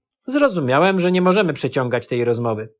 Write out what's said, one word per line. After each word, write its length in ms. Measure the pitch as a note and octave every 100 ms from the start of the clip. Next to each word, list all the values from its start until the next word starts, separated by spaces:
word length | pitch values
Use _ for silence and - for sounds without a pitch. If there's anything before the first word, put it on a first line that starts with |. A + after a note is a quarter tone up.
| _ _ -
Zrozumiałem, 720 | C#4+ C#4+ F3+ B2+ C3+ F#3 F#3+
że 120 | F3+
nie 100 | F3+
możemy 300 | F3+ F#3+ F3+
przeciągać 540 | C#3 C3+ C#3 B2 A#2+ -
tej 180 | B2
rozmowy. 440 | A#2+ A#2 A#2+ G#2+ A2